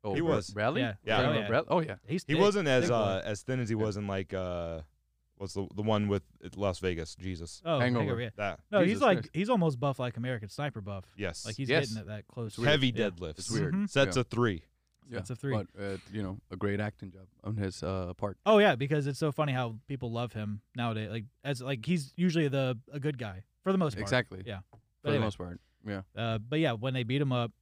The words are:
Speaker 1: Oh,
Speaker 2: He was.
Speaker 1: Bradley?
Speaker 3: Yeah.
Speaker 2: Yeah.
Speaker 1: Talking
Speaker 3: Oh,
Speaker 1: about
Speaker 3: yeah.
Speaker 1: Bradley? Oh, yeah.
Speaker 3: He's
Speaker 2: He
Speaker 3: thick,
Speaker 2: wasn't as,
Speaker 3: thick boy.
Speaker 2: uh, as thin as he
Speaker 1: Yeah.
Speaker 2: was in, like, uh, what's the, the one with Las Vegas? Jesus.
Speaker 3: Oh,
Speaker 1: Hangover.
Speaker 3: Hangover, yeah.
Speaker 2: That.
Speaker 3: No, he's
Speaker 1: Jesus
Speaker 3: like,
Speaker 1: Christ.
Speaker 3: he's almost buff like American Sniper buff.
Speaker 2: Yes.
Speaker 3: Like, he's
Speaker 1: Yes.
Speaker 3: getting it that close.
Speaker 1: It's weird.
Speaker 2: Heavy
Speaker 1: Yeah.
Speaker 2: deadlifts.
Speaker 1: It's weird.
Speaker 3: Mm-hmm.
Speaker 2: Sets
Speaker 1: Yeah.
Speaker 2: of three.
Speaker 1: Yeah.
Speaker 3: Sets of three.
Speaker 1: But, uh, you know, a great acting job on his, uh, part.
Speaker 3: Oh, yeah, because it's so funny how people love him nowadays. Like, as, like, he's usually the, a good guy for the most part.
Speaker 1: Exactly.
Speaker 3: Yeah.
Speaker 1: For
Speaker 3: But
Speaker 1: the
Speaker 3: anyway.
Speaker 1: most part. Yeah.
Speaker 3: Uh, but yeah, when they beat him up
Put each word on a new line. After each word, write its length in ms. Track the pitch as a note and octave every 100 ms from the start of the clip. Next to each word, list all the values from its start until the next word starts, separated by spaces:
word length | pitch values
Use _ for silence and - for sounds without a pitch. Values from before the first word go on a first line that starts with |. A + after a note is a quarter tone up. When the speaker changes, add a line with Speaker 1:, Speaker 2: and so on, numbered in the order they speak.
Speaker 1:
Oh, 100 | -
Speaker 2:
He 80 | G2+
was. 280 | E3 C3 F#2
Speaker 1:
Bradley? 320 | G2+ A2 E3
Speaker 3:
Yeah. 140 | A#2 G2+
Speaker 2:
Yeah. 120 | - A2
Speaker 1:
Talking 100 | B2
Speaker 3:
Oh, 40 |
Speaker 1:
about 100 | -
Speaker 3:
yeah. 60 | G2+
Speaker 1:
Bradley? 200 | A#2 -
Oh, 100 | E3+
yeah. 140 | D#3+ G2+ -
Speaker 3:
He's 180 | F3 -
Speaker 2:
He 80 |
Speaker 3:
thick, 80 | D#3
Speaker 2:
wasn't 260 | G3+ G3+ D#3+
as, 160 | B2+ A#2
Speaker 3:
thick 60 |
boy. 40 | A#2
Speaker 2:
uh, 260 | G#2 F#2+
as 180 | - G#2
thin 160 | - B2+
as 80 | A2+
he 60 | A2
Speaker 1:
Yeah. 60 |
Speaker 2:
was 120 | A2 G2+
in, 100 | G#2
like, 260 | F#2+ F#2+
uh, 480 | F#2+ F#2 F2 E2 E2 D#2+ _ _ _ _ _
what's 160 | G2
the, 140 | G2 F#2+ F#2+
the 60 |
one 240 | G#2+ G#2+ G#2
with 140 | G2+ - _ F#2 F#2
Las 220 | G2+ F2+
Vegas? 360 | F#2 E2+ D#2+ -
Jesus. 460 | F2+ F2 E2+ -
Speaker 3:
Oh, 160 | E3 D3+
Speaker 1:
Hangover. 240 | B2 B2
Speaker 3:
Hangover, 180 | C#3+ A#2
yeah. 80 | A#2+ -
Speaker 2:
That. 240 | G2+ E2+ _
Speaker 3:
No, 80 | G3+
he's 80 | F3
Speaker 1:
Jesus 120 | G#3+
Speaker 3:
like, 140 | C4+ F3
Speaker 1:
Christ. 100 | C#3
Speaker 3:
he's 160 | D#3 G#3
almost 300 | A#3+ E3 B2+
buff 200 | C#3+ C3
like 180 | B2 A#2
American 320 | B2 B2 G2+
Sniper 320 | - D3 A2+
buff. 240 | G2+ G2 - -
Speaker 2:
Yes. 300 | G2 E2 -
Speaker 3:
Like, 100 | A2+
he's 140 | C3+
Speaker 1:
Yes. 180 | D#3 B2+
Speaker 3:
getting 100 | A2
it 40 | F2+
that 200 | G#2+ -
close. 220 | - A2+
Speaker 1:
It's 80 | -
weird. 120 | A#2+
Speaker 2:
Heavy 160 | D3+ C3
Speaker 1:
Yeah. 160 | A2+ G#2+
Speaker 2:
deadlifts. 300 | F2 F2 D#2
Speaker 1:
It's 120 | F#2
weird. 220 | A2 D#3
Speaker 3:
Mm-hmm. 120 | F#3 G3+
Speaker 2:
Sets 320 | - - F#2
Speaker 1:
Yeah. 40 |
Speaker 2:
of 60 | A#2+
three. 360 | A2+ A#2+ F2 - _ _ _ -
Speaker 1:
Yeah. 100 | A2+
Speaker 3:
Sets 100 | F#2+
of 100 | A#2+
three. 140 | C#3 A#2
Speaker 1:
But, 120 | F#2+ -
uh, 160 | G2 F#2+ -
you 100 | G#2
know, 160 | F#2+ G2+ _
a 60 | F#2
great 240 | G2+ G2+
acting 300 | G#2 - G2
job 160 | F#2 F#2 _ -
on 100 | G#2+
his, 260 | F#2+ F2+
uh, 300 | F2 F#2+ F2+ F2+
part. 220 | G#2 F#2+ -
Speaker 3:
Oh, 120 | G#3+
yeah, 180 | G#3 B2+
because 320 | C#3 D3+ C#3
it's 120 | C3+
so 120 | D#3
funny 220 | C#3 D3+
how 240 | B2+ A#2+ A2 -
people 240 | C#3 B2
love 220 | A#2 A#2+
him 280 | A2 G#2+ G#2 _ -
nowadays. 340 | A#2+ A2 G#2+
Like, 160 | A2+ G#2+ _ C#3
as, 160 | C3+
like, 240 | B2+ C#3 A2+
he's 280 | F3 C#3 -
usually 320 | F3+ E3 D3
the, 280 | C#3 C3 A#2+ -
a 80 | D3
good 180 | C#3+ C3+
guy 260 | A2+ F#2+ - _
for 80 | F#3+
the 60 | F#3+
most 160 | F3+
part. 80 | G#2
Speaker 1:
Exactly. 420 | G2+ B2+ A#2+ F#2+ F#2
Speaker 3:
Yeah. 140 | G2
Speaker 1:
For 200 | - - _ _
Speaker 3:
But 60 | -
Speaker 1:
the 40 | G#2+
Speaker 3:
anyway. 100 | G#2+
Speaker 1:
most 120 | -
part. 240 | F2 F2 _ _ G#2+
Yeah. 160 | G2 F#2+ G2+
Speaker 3:
Uh, 200 | A2+ A2
but 200 | A2+ D3+
yeah, 140 | D#3+
when 200 | A2+ C3
they 100 | C3
beat 180 | A2+ C3+
him 100 | C#3+
up 220 | B2 A#2 -